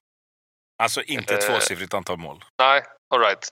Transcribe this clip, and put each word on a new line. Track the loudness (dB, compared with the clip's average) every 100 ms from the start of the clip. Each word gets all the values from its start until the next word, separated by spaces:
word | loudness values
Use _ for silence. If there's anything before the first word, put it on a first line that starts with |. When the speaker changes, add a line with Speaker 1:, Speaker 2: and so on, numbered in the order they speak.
| _ _ _ _ _ _ _ -2
Speaker 1:
Alltså | -2 -2
inte | -4 -6 -2 0
ett |
Speaker 2:
Eh. | 0
Speaker 1:
tvåsiffrigt | 0 0 -2 -6
antal | -6 -4 -8
mål. | -8 -16 -10 2
Speaker 2:
Nej, | 4 4 0 -16 -2
all | 2
right. | 2 0 -6